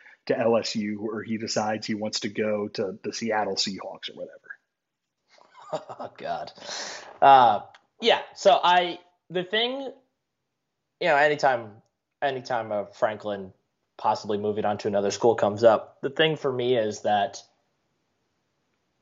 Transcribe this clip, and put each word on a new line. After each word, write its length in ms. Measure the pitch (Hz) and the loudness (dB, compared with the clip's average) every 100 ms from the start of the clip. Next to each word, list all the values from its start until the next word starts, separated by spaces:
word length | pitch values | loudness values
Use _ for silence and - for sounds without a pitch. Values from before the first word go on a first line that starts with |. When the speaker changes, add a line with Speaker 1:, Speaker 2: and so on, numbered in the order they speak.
| - - - | -20 -20 -4
Speaker 1:
to 120 | 123 | 0
L 200 | 113 117 | 2 2
S 180 | 101 117 | 0 -4
U 320 | 104 104 110 | -4 -6 -6
or 140 | 107 | -8
he 160 | 110 110 | -6 -6
decides 480 | 110 - 107 110 - | -4 -2 -2 -4 -6
he 80 | |
wants 280 | 107 107 - | -6 -6 -6
to 80 | 110 | -8
go 400 | 104 107 104 104 | -4 -4 -2 -4
to 280 | - 101 101 | -4 -6 -6
the 100 | 107 | -10
Seattle 420 | - 113 107 98 95 | -8 -4 -2 -2 -4
Seahawks 540 | - 92 95 90 - | -4 -6 -12 -14 -16
or 40 | |
whatever. 260 | - - - _ - _ _ _ _ _ _ _ _ _ - - | -14 -16 -16 _ -20 _ _ _ _ _ _ _ _ _ -20 -10
Speaker 2:
<laughs> 280 | 156 - - | -10 -10 -16
Oh, 120 | - - | -16 -12
God. 340 | 156 160 151 - - - - - - - | -8 -8 -8 -14 -14 -12 -12 -14 -18 4
Uh, 380 | 139 127 120 104 - - _ _ | 8 10 8 4 -4 -20 _ _
yeah, 200 | 226 - - | 0 0 -2
so 260 | - 196 175 | 2 4 6
I, 360 | 170 180 175 165 - _ _ | 6 4 2 -6 -14 _ _
the 140 | 170 | -8
thing, 480 | 180 214 240 269 269 - _ _ _ _ _ _ _ _ _ _ | -4 -2 -2 -4 -10 -14 _ _ _ _ _ _ _ _ _ _
you 60 | 175 | 2
know, 100 | 147 | 4
anytime, 640 | 151 147 143 123 110 107 _ _ _ _ | 4 4 2 0 -4 -18 _ _ _ _
anytime 500 | 143 131 127 123 110 | -4 -4 -4 -6 -4
a 160 | 104 101 | -6 -6
Franklin 640 | - 117 107 107 101 95 - _ _ _ - | -2 -2 -2 -6 -8 -10 -18 _ _ _ -4
possibly 400 | 113 110 101 104 | -2 -2 -2 -2
moving 280 | 104 107 104 | -2 -2 -2
on 120 | 104 | -2
to 80 | 110 | -2
another 240 | 101 101 | 0 -2
school 240 | 98 120 110 | 2 2 4
comes 280 | 107 104 | 0 4
up, 360 | 117 104 - _ | 6 6 0 _
the 80 | 143 | -8
thing 280 | 131 160 151 | 0 0 2
for 140 | 139 | -4
me 260 | 127 123 123 | -2 0 0
is 240 | 107 101 | 0 -4
that 420 | 107 104 101 - - _ _ _ _ _ _ _ _ _ _ _ _ _ _ _ | -2 0 0 -6 -18 _ _ _ _ _ _ _ _ _ _ _ _ _ _ _